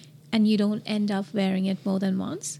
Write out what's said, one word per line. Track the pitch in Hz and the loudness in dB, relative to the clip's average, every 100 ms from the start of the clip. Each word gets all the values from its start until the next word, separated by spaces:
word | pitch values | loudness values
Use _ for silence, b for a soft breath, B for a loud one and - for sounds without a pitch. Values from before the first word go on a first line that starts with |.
| B B - | B B -2
and | 226 214 | 2 4
you | 208 | 4
don't | 208 214 - | 2 0 -4
end | 214 208 | -2 0
up | 196 196 | -2 -2
wearing | 208 190 185 190 | -2 0 0 0
it | 190 | -2
more | 202 190 | -2 0
than | 190 190 | 0 -2
once, | 190 370 - | -4 -8 -10